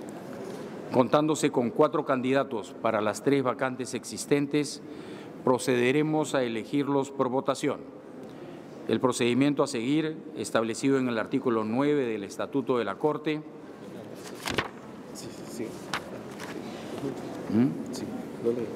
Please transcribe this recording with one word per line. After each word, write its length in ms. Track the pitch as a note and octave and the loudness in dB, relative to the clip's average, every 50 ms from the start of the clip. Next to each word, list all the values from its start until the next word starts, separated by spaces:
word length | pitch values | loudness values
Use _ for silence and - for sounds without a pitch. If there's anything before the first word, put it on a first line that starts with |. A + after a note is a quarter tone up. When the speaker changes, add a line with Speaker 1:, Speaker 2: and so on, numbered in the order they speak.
| - - - - - - - - - - - - - - - - - - - | -10 -10 -10 -10 -10 -10 -10 -10 -8 -8 -8 -8 -10 -10 -10 -10 -6 0 4
Speaker 1:
Contándose 580 | A#2+ B2+ A#2 - D3+ D3+ D#3 D#3 C3 - D3 | 4 6 6 6 4 4 4 2 2 2 2
con 200 | C#3+ C3+ A#2+ A2+ | 2 2 2 2
cuatro 340 | - - D3+ D3 D3+ D#3+ C#3 | 4 6 6 6 6 2 2
candidatos 680 | - C#3 B2+ A#2+ B2+ C3 C#3 C3+ G#2 A#2+ G#2+ F#2+ - - - | 2 2 2 2 2 4 2 2 0 -2 -6 -6 -6 -8 -2
para 200 | - A2+ A2 G#2 | 0 2 2 4
las 240 | G#2 G#2+ G2+ - - | 2 2 0 2 2
tres 180 | - C#3 C#3 B2+ | 2 4 4 4
vacantes 520 | B2+ A#2 - C#3 C3 B2+ A#2+ B2+ A#2 - | 2 0 0 0 -2 -2 -4 -6 -6 -6
existentes, 880 | A#2 - - A2 F#2+ - - D3 C#3+ C#3+ C#3 D3 D3 D3 C#3 - - - - - - - - - - - - - - - | -6 -6 -6 -8 -6 0 2 2 2 2 2 2 2 0 0 -4 -10 -12 -14 -14 -12 -12 -12 -12 -12 -12 -14 -10 -2 2
procederemos 920 | B2+ C3 A#2 - - B2+ B2 A#2+ B2 C3+ D3+ D3+ D#3 D#3 D#3 D3+ - - | 4 4 4 4 2 4 4 6 4 4 4 4 4 2 2 0 2 2
a 80 | C#3+ B2+ | 0 2
elegirlos 680 | A#2+ A2+ A2+ G#2 - - C#3+ C#3+ B2+ C#3+ C#3 C3+ C3+ | 2 0 -4 -4 -2 0 0 2 4 2 2 2 0
por 180 | - - C3+ B2+ | 2 0 2 2
votación. 520 | A#2+ C3 B2+ - C3+ - - C#3+ A2 D#2+ - - - - - - - - - - - - - - - - - - - - - | 2 0 2 2 0 2 2 0 0 -2 -6 -14 -16 -16 -16 -16 -16 -14 -14 -14 -14 -14 -14 -14 -14 -14 -14 -14 -14 -10 -2
El 140 | - A2+ A2 | 0 2 4
procedimiento 640 | - B2+ A#2+ - B2 A#2+ A#2+ B2 C#3 D3 D3 C#3 D3 | 4 4 4 4 4 4 6 6 6 4 6 4 2
a 20 | |
seguir, 500 | C3+ - A#2+ A2+ B2+ D3 D#3 D#3 D#3 - - - - - | 2 2 -2 0 2 2 2 2 0 -2 -6 -10 -10 -6
establecido 640 | - A2 - - A#2 A2+ A2+ A2+ - - C3+ C3+ C3+ | -6 -4 0 2 2 2 2 0 2 4 4 4 4
en 100 | B2+ B2 | 4 2
el 100 | A#2+ A2 | 0 0
artículo 460 | G#2 F#2 - C3+ C3+ C3 A#2 A2+ G#2+ | -2 0 0 2 2 4 2 2 2
nueve 420 | A2 A2+ B2 C#3+ C#3+ D3 D3 C3 | 2 2 2 4 4 4 2 2
del 160 | A#2 A2 G#2+ G2 | 0 0 -2 -4
Estatuto 560 | F#2 - - G#2+ F2+ - C#3 B2+ - C3 A#2+ | -6 -6 -6 -6 -2 0 0 2 2 2 2
de 60 | A2+ | 2
la 100 | G2+ F#2+ | 0 -2
Corte. 480 | - - D3+ D3 D3 D3 D#3+ D3+ D3+ D#3 - - - - - - - - - - - - - - - - - - - - - - - - - - - - - - - - - - | 0 0 0 0 0 0 -2 -2 -2 -4 -8 -14 -16 -16 -16 -14 -14 -14 -12 -12 -12 -12 -12 -12 -12 -12 -12 -12 -8 -6 -4 -2 -2 -2 -2 -4 -12 -14 -14 -14 -14 -14 -14 -12
Speaker 2:
Sí, 140 | - - | -10 -10
sí, 160 | - - - - - - | -10 -10 -10 -12 -10 -8
sí. 120 | A#2 A#2 G#2 F#2+ - - - - - - - - - - - - - - - - - - - - - - - - - C3 C#3 - - - - - - - - F#2 | -8 -8 -8 -8 -10 -10 -6 -6 -6 -6 -6 -12 -12 -12 -12 -12 -10 -10 -8 -8 -8 -8 -8 -10 -10 -10 -8 -8 -6 -6 -6 -6 -6 -8 -8 -8 -8 -4 0 4
Speaker 1:
¿Mm? 400 | G#2+ A#2+ D3 E3 - - - - | 4 4 4 4 -2 -6 -6 -6
Speaker 2:
Sí, 120 | - - - - - - - - - A#2 | -8 -8 -8 -8 -8 -10 -10 -8 -2 0
lo 80 | A#2 A#2 | 0 0
leo. 140 | B2 A#2 G#2 - | 0 -2 -6 -6